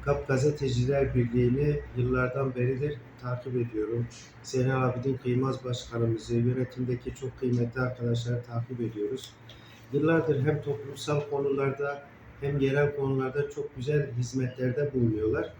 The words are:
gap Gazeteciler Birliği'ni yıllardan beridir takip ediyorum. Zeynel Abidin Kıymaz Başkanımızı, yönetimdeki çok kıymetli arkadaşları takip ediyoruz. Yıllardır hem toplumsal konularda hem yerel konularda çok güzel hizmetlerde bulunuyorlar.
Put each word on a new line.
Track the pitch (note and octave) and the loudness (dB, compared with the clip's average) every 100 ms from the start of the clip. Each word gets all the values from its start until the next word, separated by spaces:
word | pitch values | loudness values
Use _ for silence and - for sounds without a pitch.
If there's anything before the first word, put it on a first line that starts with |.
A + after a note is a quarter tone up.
| - | 2
gap | C#3+ - | 0 2
Gazeteciler | C3+ D3 C#3+ C3+ A#2+ B2 C#3 B2+ B2+ | 2 2 2 0 2 2 2 2 2
Birliği'ni | A2+ B2 B2 C3 D3 D3 - B2 | 2 4 4 4 2 0 -2 -2
yıllardan | B2 B2+ B2 C#3 C3+ B2 | 0 2 0 0 -2 0
beridir | B2 C3 D3 D3 - - | 0 0 -2 -4 -12 -12
takip | B2 B2 C3+ B2 | -8 -6 -4 -2
ediyorum. | A#2+ G#2+ G#2+ A#2 A#2+ - - - | -2 -2 -2 -2 -4 -6 -20 -18
Zeynel | - B2+ B2+ C3 B2+ | -4 0 2 2 2
Abidin | A#2+ C#3 B2+ | 0 -2 -2
Kıymaz | B2 B2 C3+ B2+ B2 | 0 0 0 -2 -4
Başkanımızı, | A#2+ - A#2 A#2 A2+ - A#2 | -6 -4 0 2 0 0 2
yönetimdeki | A#2+ B2+ B2 - B2 B2 B2+ B2 | 2 2 -2 -2 -2 -2 -4 -8
çok | C3 - | -10 -4
kıymetli | B2+ A#2+ A#2+ B2+ | 0 2 0 0
arkadaşları | B2+ A#2+ A#2+ A#2 A#2+ A#2+ | -2 -2 0 0 0 -4
takip | A#2+ A#2+ A#2+ B2 | -4 -6 -4 -4
ediyoruz. | A2 G#2+ G#2 C3 - - - - - - - | -4 -2 -4 -4 -10 -20 -20 -20 -20 -20 -4
Yıllardır | C#3 D3+ E3 D#3 C#3 D3 | 0 4 4 4 2 2
hem | D3 | 0
toplumsal | C#3 - C3+ C3+ - D3 D3 | -2 -4 -6 -10 -2 0 0
konularda | C#3+ C#3 C3+ C3+ C3 C#3+ C#3 - - - - | -2 0 2 0 0 -4 -6 -12 -20 -20 -6
hem | C#3 C#3+ | -2 2
yerel | C3+ C#3 C#3+ C#3+ | 4 4 2 2
konularda | C3+ C3+ C3 C#3+ C#3+ | 0 0 0 -2 -4
çok | - - C3 | -4 -8 -6
güzel | B2 D3+ B2 A#2+ | 0 0 0 -2
hizmetlerde | B2 C3 B2 A#2+ B2+ B2 C#3+ | -2 0 -2 0 -2 0 0
bulunuyorlar. | C3 A#2 G#2 G#2+ C3+ - | 2 2 2 2 0 -2